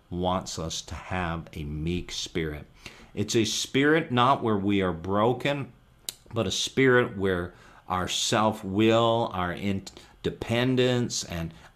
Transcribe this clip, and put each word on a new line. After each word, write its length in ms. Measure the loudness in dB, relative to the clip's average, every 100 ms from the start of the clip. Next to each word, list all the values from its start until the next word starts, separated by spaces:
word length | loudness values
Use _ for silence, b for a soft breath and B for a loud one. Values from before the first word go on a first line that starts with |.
| -10
wants 500 | -4 -2 -2 -4 -8
us 220 | -8 -8
to 140 | -10 -12
have 520 | -6 -4 -4 -6 -8
a 100 | -10
meek 480 | -8 -6 -4 -4 -4
spirit. 540 | -8 -6 -4 -4 -6 -14 -20 B B B B
It's 200 | 0 0
a 100 | 0
spirit 640 | -2 -2 2 4 2 2
not 300 | 2 4 2
where 160 | 2 0
we 240 | 2 2
are 100 | 2
broken, 800 | -2 -2 2 2 2 -2 -2 -6 -14 _ _ -14 -14 -6
but 140 | -4 -2
a 40 |
spirit 640 | -2 -2 4 6 6 4 0
where 380 | 0 0 -2 B B B B
our 200 | -2 -2
self-will, 1200 | -2 0 2 2 0 -2 2 4 6 4 2 0
our 220 | -2 -4
independence, 1700 | -4 -4 -4 -6 -16 -20 -8 -6 -4 -2 0 2 2 2 2 0 -4
and 300 | -6 -6 -8 -10 B